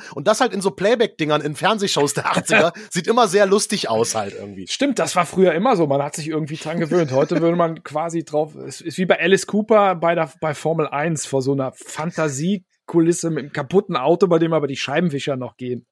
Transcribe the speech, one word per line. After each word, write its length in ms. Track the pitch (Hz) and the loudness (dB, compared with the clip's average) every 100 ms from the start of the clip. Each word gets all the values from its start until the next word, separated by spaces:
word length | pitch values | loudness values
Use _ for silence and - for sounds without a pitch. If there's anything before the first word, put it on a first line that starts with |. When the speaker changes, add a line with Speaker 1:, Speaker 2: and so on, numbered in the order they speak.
| - 135 | -4 -2
Speaker 1:
Und 120 | 143 | 0
das 140 | 214 | 2
halt 100 | 247 | 2
in 100 | 190 | 0
so 100 | 185 | -4
Playback-Dingern 720 | - 196 240 220 - 151 151 | 0 2 2 0 0 0 0
in 140 | 151 147 | 0 -2
Fernsehshows 600 | 180 220 196 147 143 - | 0 0 0 0 0 0
der 100 | 151 | -2
achtziger 480 | 175 - 170 170 208 | -2 2 4 4 0
Speaker 2:
<laughs> 80 | 214 | -8
Speaker 1:
sieht 160 | - 175 | -4 0
immer 220 | 233 220 | 2 4
sehr 180 | 196 196 | 4 4
lustig 420 | 202 - 196 - | 2 0 -4 0
aus 280 | 113 113 110 | 0 0 -2
halt 180 | 101 | -6
irgendwie. 320 | 95 101 95 90 | -8 -12 -12 -8
Speaker 2:
Stimmt, 300 | - 285 220 | -2 0 0
das 180 | 160 185 | 0 0
war 120 | 170 | 0
früher 260 | 180 185 | 4 4
immer 220 | 160 180 165 | 4 2 2
so. 100 | 151 | 2
Man 160 | 139 | 0
hat 140 | 143 - | -2 -6
sich 120 | 151 | -6
irgendwie 280 | 156 143 156 | -4 -4 -6
dran 220 | 156 165 | -6 -4
gewöhnt. 320 | 160 175 151 | 0 0 2
Heute 280 | 131 151 165 | 2 2 2
würde 160 | 165 175 | 2 2
man 280 | 165 160 | 0 -2
<laughs> 0 | |
quasi 400 | - 147 170 165 147 | -8 -6 -4 -4 -4
drauf, 300 | 151 151 143 | -2 -2 -6
es 260 | 135 - | -14 -12
ist 160 | 165 156 | -8 -2
wie 80 | 185 | 0
bei 140 | 156 | 2
Alice 240 | 165 190 - | 4 2 2
Cooper 480 | 202 214 214 196 | -2 4 4 4
bei 220 | 175 170 170 | 2 0 0
der, 160 | 156 - | -2 -4
bei 140 | 156 139 | -6 -4
Formel 320 | 156 165 147 | -2 -2 -2
eins 400 | 139 165 151 - | -2 -2 -2 -2
vor 160 | 135 | -2
so 80 | 131 | 0
einer 200 | 139 131 - - - 160 160 156 135 | 0 -2 -8 -12 -8 -6 -2 -4 -2
Fantasiekulisse 960 | 170 202 - _ - 170 165 170 165 | -2 -4 -6 _ -2 2 2 2 -2
mit 140 | 156 | -4
einem 100 | 143 | -6
kaputten 420 | - 135 190 - 151 | -8 -2 0 0 0
Auto, 320 | 135 170 196 | 2 4 4
bei 120 | 165 | 4
dem 140 | 165 | 2
aber 140 | 160 143 | 0 -2
die 80 | 131 | -4
Scheibenwischer 600 | - 147 175 139 151 131 | -4 0 0 -2 -4 -6
noch 220 | 120 - | -8 -10
gehen. 280 | 127 123 - | -8 -8 -10